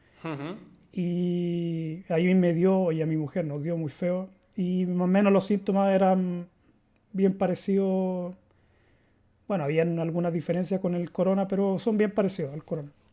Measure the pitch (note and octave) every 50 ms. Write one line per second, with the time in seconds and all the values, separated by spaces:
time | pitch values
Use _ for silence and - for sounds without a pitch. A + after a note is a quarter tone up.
0 | _ _ _ _ - D#3+ D3+ C#3 C#3 D#3+ G3 A3 - - - _ _ _ - F#3+
1 | F3 F3 F3 F3 F3+ F3 F3 F3 F3 F3 E3+ E3+ E3+ E3+ E3 E3 D#3+ D#3 D#3 F3
2 | - - F3 D#3+ F3+ F3+ F#3 F#3 F3+ F3 E3+ E3 F3 F#3+ F#3+ F#3+ F#3 E3+ D#3+ D#3+
3 | D#3+ D#3+ D#3+ D#3 D3+ C#3 - F#3 E3 D3+ C#3+ D3 C#3+ E3 E3+ E3 D#3+ C#3+ - -
4 | F3+ F3 F3+ F#3 F#3+ F#3+ - _ _ _ _ - F3+ F3+ F#3 F3+ F#3 F3+ F3+ F3+
5 | F#3 F3+ F#3 G3 G#3 G3 G3 G3 F#3+ - G#3 G3 G3 - F#3+ G3 G3 G3 F#3+ F#3+
6 | G3 F#3+ F#3+ F#3+ F#3 F3+ F3 F3 F3 - _ _ _ _ _ _ _ _ _ _
7 | _ _ - F#3+ F#3+ F#3+ F#3+ F#3+ G3 F3 F3 - - - G3 G3 G3 F#3+ F#3+ F#3+
8 | F#3+ F#3 F#3 F3+ F3+ F3 F#3 - _ _ _ _ _ _ _ _ _ _ _ _
9 | _ _ _ _ _ _ _ _ _ - G3+ F3+ D3 C#3+ D#3+ D#3+ E3 E3+ E3+ E3
10 | D#3+ E3 D#3+ F3 E3+ F3 E3 F3 - - E3+ F3+ F#3 - G3 F#3 F#3+ F3+ F3 F3
11 | F3 D3 - - F3+ F#3 F#3+ G3 G3 G3 G3 F#3+ G3+ G3 F#3+ E3+ - A#3 G#3+ G3+
12 | G#3+ G3+ G3+ A3 G3+ F#3 - - D#3 C3+ C#3+ D#3 - - E3+ D#3 C#3+ C#3+ - _
13 | _ _